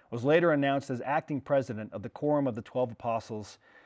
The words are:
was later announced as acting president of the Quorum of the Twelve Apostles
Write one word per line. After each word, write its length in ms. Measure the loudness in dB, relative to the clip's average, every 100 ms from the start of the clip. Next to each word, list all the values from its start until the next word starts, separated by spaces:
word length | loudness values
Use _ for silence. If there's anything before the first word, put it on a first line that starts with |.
| _
was 140 | -2
later 280 | 4 6 6
announced 360 | 4 2 0 -2
as 140 | -4
acting 380 | 0 -2 -2 -6
president 500 | 2 0 2 -6 -8
of 100 | -10
the 60 | -10
Quorum 380 | -4 0 2 0
of 80 |
the 80 | -2
Twelve 280 | -4 -2 -2
Apostles 680 | -2 -4 -4 -4 -10 -10 -16 _ -20